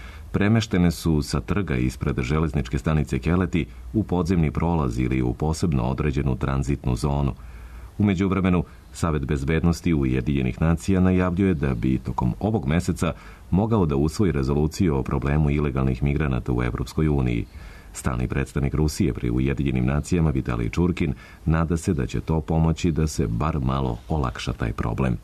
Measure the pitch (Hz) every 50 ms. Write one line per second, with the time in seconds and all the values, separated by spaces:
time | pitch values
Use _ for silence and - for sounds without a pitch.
0 | - - - - - - - 85 98 104 113 113 107 - - 90 87 87 80 -
1 | - 85 80 76 71 - - 69 - - 82 101 90 76 67 62 62 64 65 -
2 | - 73 64 - 64 62 76 78 82 78 71 71 65 - - 67 - 80 78 76
3 | 69 - - 65 - 80 87 92 92 - - 85 67 - - - - - - 110
4 | 95 - 90 90 87 80 95 85 78 71 - - 80 82 85 80 71 62 57 60
5 | 64 60 64 64 62 62 62 - 76 78 80 - 101 87 71 64 58 64 67 64
6 | 71 76 65 71 69 69 64 65 65 67 67 67 67 67 71 67 - 65 62 -
7 | - 71 69 71 71 65 - - - - - - - - - - - - - -
8 | 104 104 98 85 98 92 95 98 90 92 90 87 73 - - - - - - -
9 | - 82 76 73 67 - 78 67 69 69 80 80 85 85 82 - - 90 82 73
10 | 67 64 64 65 62 73 69 69 64 62 64 - 80 82 82 82 - - 95 90
11 | 92 92 92 92 92 90 87 90 98 95 90 71 71 69 64 57 58 64 64 64
12 | - 62 - - 62 60 55 - - 107 110 101 67 65 78 87 - - 82 -
13 | 92 78 65 - - - - - - - 85 92 110 107 117 107 90 76 71 69
14 | 73 80 - - 107 87 67 69 67 67 71 71 76 78 - - 98 82 71 67
15 | 65 - - 67 60 69 73 78 78 71 71 73 76 71 62 67 65 67 64 60
16 | 67 71 71 73 78 69 64 60 - - 62 60 62 60 57 58 64 - - 80
17 | 78 78 73 69 64 62 58 57 52 - - - - - - - - - - -
18 | - - 64 60 64 62 62 69 67 - - 73 69 67 - 76 78 76 - -
19 | 92 69 55 53 - 58 60 64 65 67 67 65 71 67 64 64 62 64 69 73
20 | 73 - 90 85 80 78 65 65 64 64 60 58 58 57 - 82 87 90 87 -
21 | 90 73 60 - - - - - - 78 78 80 82 76 85 80 - 104 87 67
22 | 62 - - 57 - - 80 80 73 - 82 80 80 82 80 - - 87 76 78
23 | 78 76 - - 73 55 57 57 71 78 80 76 64 65 67 69 67 62 58 57
24 | - - 80 76 65 58 - - - 60 58 - 64 55 53 - - 57 53 60
25 | 65 64 57 -